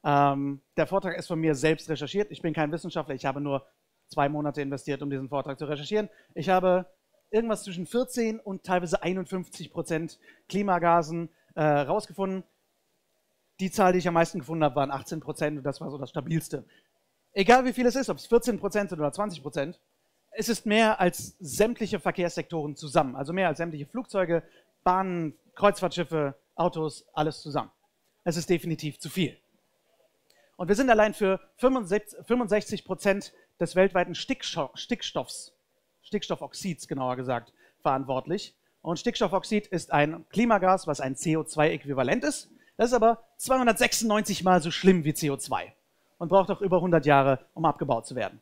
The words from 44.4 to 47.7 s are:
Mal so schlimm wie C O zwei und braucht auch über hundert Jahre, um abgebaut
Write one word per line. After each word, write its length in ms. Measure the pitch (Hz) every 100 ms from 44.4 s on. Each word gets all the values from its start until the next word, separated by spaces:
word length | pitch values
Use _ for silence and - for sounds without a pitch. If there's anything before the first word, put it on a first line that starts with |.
Mal 180 | 180 180
so 80 | 165
schlimm 340 | - 185 185
wie 80 | 151
C 180 | 147 151
O 60 | 139
zwei 380 | - 110 90 _ _ _ _ _
und 120 | 170
braucht 220 | 196 190
auch 120 | 190
über 180 | 196 180
hundert 240 | 180 165
Jahre, 360 | 143 139 135 135 -
um 140 | -
abgebaut 400 | 160